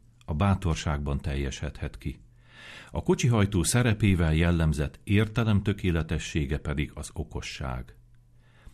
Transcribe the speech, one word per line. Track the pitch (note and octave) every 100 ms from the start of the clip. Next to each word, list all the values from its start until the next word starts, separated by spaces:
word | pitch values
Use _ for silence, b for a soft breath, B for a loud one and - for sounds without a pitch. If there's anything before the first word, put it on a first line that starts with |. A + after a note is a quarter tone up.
| _ _ -
a |
bátorságban | D#2 G2+ F#2+ E2+ D#2 - D2 C#2+ C#2
teljesedhet | D2+ C#2 C#2 - D2 - D2+ -
ki. | C#2+ - - B B B B B B
A | -
kocsihajtó | - F#3 B2+ A#2 G2 F#2+
szerepével | E2 B2 A#2+ G#2 G#2 F2+ D#2+
jellemzett | D#2 E2+ E2+ D#2+ D2 C#2+ -
értelem | - G2+ A2 G#2+ A2+ G2+
tökéletessége | G2+ F#2+ F#2 E2 D#2+ D#2 - E2+ C#2 D2
pedig | D#2 C#2+ C#2+
az | - D#2
okosság. | - - - - - C2 B1 B1+ - - - _ b b b b